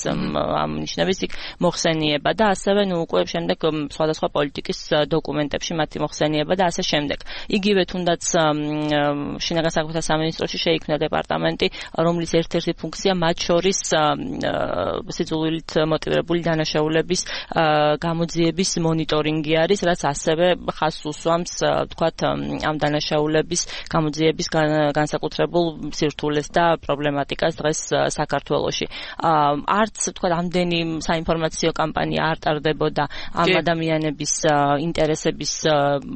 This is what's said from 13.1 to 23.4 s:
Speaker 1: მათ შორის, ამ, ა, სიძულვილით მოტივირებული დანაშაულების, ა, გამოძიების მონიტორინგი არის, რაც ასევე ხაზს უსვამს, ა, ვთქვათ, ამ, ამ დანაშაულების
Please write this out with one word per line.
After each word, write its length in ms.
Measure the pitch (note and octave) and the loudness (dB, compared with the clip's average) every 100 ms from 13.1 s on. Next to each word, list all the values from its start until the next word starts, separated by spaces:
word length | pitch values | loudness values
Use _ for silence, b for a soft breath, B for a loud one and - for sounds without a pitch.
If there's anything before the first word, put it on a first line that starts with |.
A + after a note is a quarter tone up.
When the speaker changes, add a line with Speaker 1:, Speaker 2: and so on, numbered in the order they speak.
Speaker 1:
მათ 240 | F#3 E3 F3 | 2 2 0
შორის, 420 | - E3+ F#3+ F#3+ - | 2 2 2 0 0
ამ, 280 | E3 D3+ D3 - - | 2 4 2 -4 -4
ა, 140 | - - - - F#2 - | -2 0 0 0 -2 -2
სიძულვილით 640 | - - E3+ D#3+ D#3+ D#3+ - E3+ | -6 -4 -2 0 -2 -2 -2 0
მოტივირებული 600 | D#3 D3+ D3+ D3+ D3+ E3+ | 2 2 2 0 2 0
დანაშაულების, 800 | E3 D#3+ D#3 D#3 D#3 D#3+ E3 F3+ - B B | 2 0 2 2 2 2 2 -2 -2 B B
ა, 160 | - D#3 D3+ D3+ D3+ | 2 4 4 4 2
გამოძიების 760 | E3+ E3 E3+ E3+ E3 D#3+ F#3+ F3+ | 0 0 -2 2 2 2 -2 0
მონიტორინგი 800 | D#3+ D#3+ D#3 D3+ D3+ D#3 D3+ D#3+ | 0 0 2 0 2 0 2 2
არის, 260 | E3+ G3+ | 4 2
რაც 200 | F3 F3+ | 2 0
ასევე 440 | C#3+ D3 E3+ D#3 F3+ E3+ | 0 0 0 2 4 2
ხაზს 420 | - - D#3 - D#3 | -2 -2 -2 -2 -8
უსვამს, 480 | - E3 E3+ F3 - | -4 0 0 -2 -2
ა, 140 | D3+ D3 | 0 2
ვთქვათ, 340 | C#3+ - E3 - | -2 0 -2 0
ამ, 200 | C#3+ C#3+ C#3+ C#3+ | -2 -2 -4 -4
ამ 180 | D#3 D#3 | -2 0
დანაშაულების 840 | D3+ D3+ - D3+ D3+ D#3 | 0 0 0 0 2 2